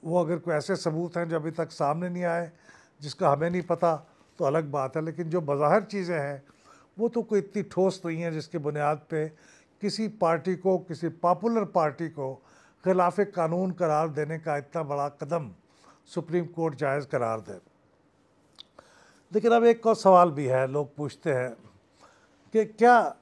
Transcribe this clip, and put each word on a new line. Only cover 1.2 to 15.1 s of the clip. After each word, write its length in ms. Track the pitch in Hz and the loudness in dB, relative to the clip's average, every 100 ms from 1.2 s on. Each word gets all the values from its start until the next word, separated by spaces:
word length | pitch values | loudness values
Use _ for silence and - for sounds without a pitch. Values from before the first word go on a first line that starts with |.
| 170 | -4
जो 60 | 175 | -4
अभी 160 | 156 | -4
तक 200 | 160 160 | -6 -8
सामने 380 | - 143 156 180 | -2 -2 -2 -4
नहीं 140 | 175 | -4
आए, 280 | 175 170 170 _ - - _ _ | -4 -4 -6 _ -20 -20 _ _
जिसका 300 | 147 - 170 | -16 -2 0
हमें 180 | 143 165 | 2 0
नहीं 120 | 180 | -2
पता, 340 | 170 170 170 156 - _ _ _ | -2 0 2 0 -6 _ _ _
तो 60 | 151 | 0
अलग 260 | 151 151 | 0 -2
बात 240 | 143 131 160 | -4 -4 -4
है, 80 | 160 | -6
लेकिन 240 | 156 170 | -8 -4
जो 120 | 175 | -4
बज़ाहिर 420 | 147 143 147 202 | -2 0 4 4
चीज़ें 340 | 208 202 175 165 | 2 -6 -4 -4
हैं 240 | 139 139 _ _ _ - _ - | -4 -10 _ _ _ -20 _ -4
वो 80 | 233 | -2
तो 120 | 233 | -2
कोई 180 | 226 208 | 0 -2
इतनी 240 | 196 214 | -2 -6
ठोस 380 | - - 190 185 170 | -4 0 0 0 -8
नहीं 160 | 160 | -6
है 100 | 170 | -6
जिसकी 260 | 156 143 170 | -6 -8 -6
बुनियाद 480 | 147 147 147 151 _ | -6 -2 -2 -2 _
पे 180 | 156 156 156 - - _ _ | -6 -6 -10 -20 -20 _ _
किसी 260 | 202 - 220 | -6 -4 -6
पार्टी 480 | 214 170 165 185 185 | 0 0 0 -2 -2
को, 220 | 190 185 | 0 0
किसी 320 | - 160 170 | -2 -6 -6
पॉपुलर 540 | 165 170 180 220 226 202 | -2 0 0 0 -2 0
पार्टी 420 | 180 151 135 165 | 0 0 -2 -10
को 240 | 160 131 131 _ - _ _ | -6 -10 -10 _ -20 _ _
खिलाफ 360 | 180 185 180 175 202 180 | 0 2 2 2 -2 0
कानून 360 | 160 175 190 | 0 0 -2
करार 380 | 160 170 151 165 | -2 0 2 0
देने 280 | 147 151 160 | -2 -6 -6
का 180 | 160 147 | -4 -6
इतना 260 | 139 170 | -4 -8
बड़ा 240 | 147 143 143 | -4 -4 -4